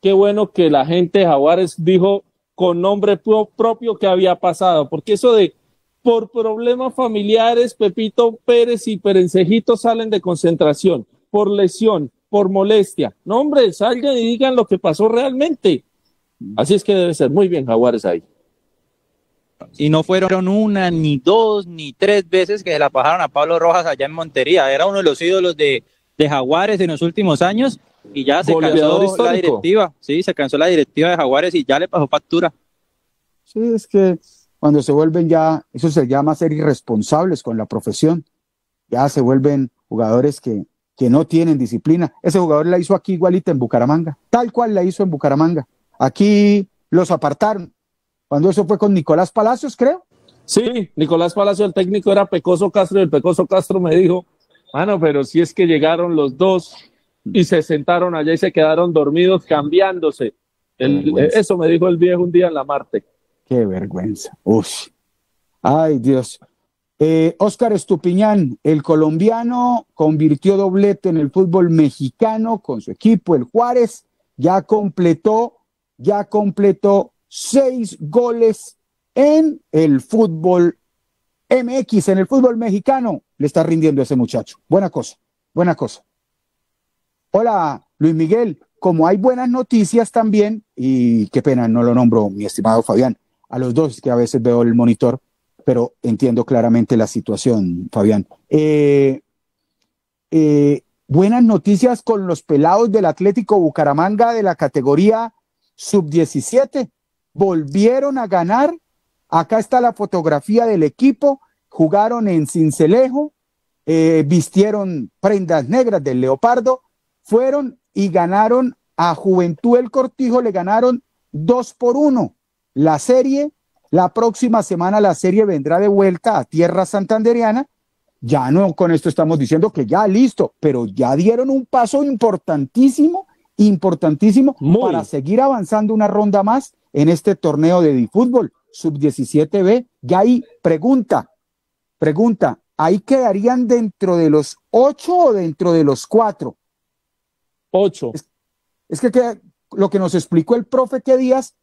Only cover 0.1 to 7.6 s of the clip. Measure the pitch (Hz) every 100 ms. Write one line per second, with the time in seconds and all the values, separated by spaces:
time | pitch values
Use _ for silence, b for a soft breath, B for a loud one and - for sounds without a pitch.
0.1 | 196 202 208 202 - 165 147 139 170 175
1.1 | 196 175 143 143 175 185 - 165 185 190
2.1 | 196 _ _ _ - 185 170 185 202 202
3.1 | 196 - 214 214 - 226 226 233 208 196
4.1 | 185 185 175 185 165 185 165 139 156 -
5.1 | 208 247 226 175 _ _ _ _ _ 247
6.1 | 233 226 240 220 220 240 247 262 247 254
7.1 | 214 202 220 226 233